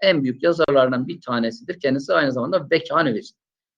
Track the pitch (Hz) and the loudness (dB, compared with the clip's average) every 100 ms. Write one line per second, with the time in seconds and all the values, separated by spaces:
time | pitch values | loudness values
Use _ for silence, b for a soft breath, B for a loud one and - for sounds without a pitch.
0 | 196 165 131 113 170 165 151 139 131 127 | 0 2 0 0 0 2 4 4 4 2
1 | 135 170 - 120 113 113 - 175 139 135 | -4 -8 -6 -2 -2 -6 -12 -6 -2 -2
2 | - 175 139 123 120 185 143 165 - 151 | 0 0 0 -2 -2 -2 0 -2 0 -2
3 | 151 107 - _ _ _ _ | 0 -2 -8 _ _ _ _